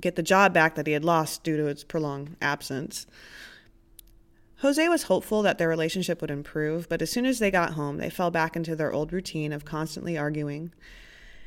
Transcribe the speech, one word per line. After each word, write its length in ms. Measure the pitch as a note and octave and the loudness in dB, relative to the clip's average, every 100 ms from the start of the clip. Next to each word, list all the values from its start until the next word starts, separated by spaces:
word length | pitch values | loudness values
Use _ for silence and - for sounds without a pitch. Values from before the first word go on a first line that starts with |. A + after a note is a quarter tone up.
get 140 | F3+ | -2
the 80 | F3 | 0
job 320 | E3 F#3+ G3 | 4 6 6
back 220 | F3+ D#3+ D#3 | 6 4 4
that 100 | D3+ | 0
he 60 | |
had 120 | D3 | 2
lost 380 | D#3+ E3 D3+ - | 4 4 2 -2
due 140 | D#3+ D3+ | -2 0
to 100 | D3+ | 0
its 160 | C#3+ | -4
prolonged 540 | - E3 D3 C#3 C#3+ E3 | -4 -4 -2 -4 -8 -4
absence. 680 | D3 D3 - C3+ D3+ - - - - - - - - _ _ - - - _ _ _ - | -2 -2 -4 -6 -6 -10 -14 -20 -20 -20 -20 -20 -20 _ _ -20 -20 -20 _ _ _ 0
Jose 280 | C#4 C#4+ E4 | 2 4 4
was 160 | E4 | 4
hopeful 380 | - F#3+ - G#3+ | 4 0 2 2
that 160 | G3+ - | 2 2
their 100 | E3 | 2
relationship 520 | D#3+ E3 F#3+ F3+ E3 | 2 0 0 -2 -2
would 120 | D#3 | -4
improve, 560 | C#3+ D3 D#3 D3+ E3 E3 | -6 -6 -2 -2 -2 -2
but 120 | E3 | -2
as 120 | E3 | -2
soon 140 | B3 B3+ | 0 0
as 120 | A#3+ | 2
they 120 | G#3 | 2
got 240 | F#3+ E3 | 2 2
home, 240 | D#3 D3 D3 | -2 -4 -4
they 120 | - | -6
fell 220 | - F3+ | -2 0
back 240 | E3+ D#3+ E3+ | 2 0 -2
into 180 | E3 | -4
their 180 | D#3+ D3+ | -2 -2
old 200 | C#3+ D3+ | -2 -2
routine 400 | F3 F#3+ D#3+ D3+ | -4 -6 -4 -4
of 120 | D3 | -6
constantly 540 | D3 D#3 D#3 - E3+ D#3+ | -6 -6 -4 -6 -4 -2
arguing. 540 | D3 D3+ D3 D3 E3+ - - - - - - - | -2 -2 -4 -6 -10 -14 -20 -20 -20 -20 -20 -18